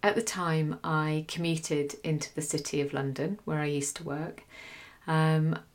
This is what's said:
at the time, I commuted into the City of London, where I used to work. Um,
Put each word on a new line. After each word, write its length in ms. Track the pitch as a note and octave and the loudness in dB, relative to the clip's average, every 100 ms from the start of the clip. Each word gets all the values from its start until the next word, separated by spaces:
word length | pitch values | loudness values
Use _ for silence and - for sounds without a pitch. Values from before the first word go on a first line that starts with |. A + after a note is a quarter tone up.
at 140 | G#3 G#3 | 2 2
the 60 | |
time, 560 | A3+ F#3+ E3+ D#3+ D#3 - | 0 0 2 2 2 0
I 400 | E3 D#3 D#3 D#3 D#3 | 0 2 4 2 -2
commuted 680 | E3+ E3+ D#3+ - D3 C#3+ - | -2 0 0 0 0 0 -2
into 300 | D#3+ D3+ - | -2 -2 -2
the 80 | - | -6
City 400 | D#3 D3+ - D3+ | -4 -2 -2 -2
of 100 | C#3+ | -2
London, 460 | C#3+ C#3 C3+ D#3 G3+ - | -2 -2 -2 -2 -2 -2
where 140 | D#3 | -2
I 40 | |
used 320 | D3 C#3+ C#3+ - | 0 0 -2 -6
to 80 | |
work. 380 | D#3+ C#3+ D#3+ - - - - - - - - | -6 -6 -6 -10 -18 -20 -18 -18 -20 -12 0
Um, 520 | D#3+ D#3+ D#3+ D#3 D#3+ - | 2 4 4 4 0 -4